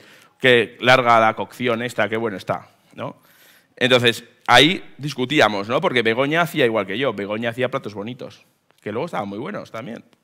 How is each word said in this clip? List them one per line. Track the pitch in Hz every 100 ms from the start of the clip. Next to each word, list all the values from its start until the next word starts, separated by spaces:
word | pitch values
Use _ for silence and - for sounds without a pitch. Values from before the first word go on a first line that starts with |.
| - - _ _
"Qué | 131 120 101 -
larga | 123 131 120 113
la | 110 110
cocción | 98 - 123 113
esta, | 120 - 104
qué | 113
bueno | 117 92
está", | - 95 - _ _
¿no? | - 120 - _ _ _ _ _ -
Entonces, | 123 123 120 113 - _ -
ahí | 123 151 190 - -
discutíamos, | 143 123 127 147 110 101 104
¿no? | 139
Porque | 175 123
Begoña | 113 113 139 160
hacía | 165 151 120
igual | 110 95
que | 120
yo. | 135
Begoña | 101 98 107 117
hacía | 117 123
platos | 135 113
bonitos, | 101 107 123 - - _ _ _ _
que | 107
luego | 107 165
estaban | 165 101
muy | 101
buenos | 165 156 -
también, | 113 113 117 - _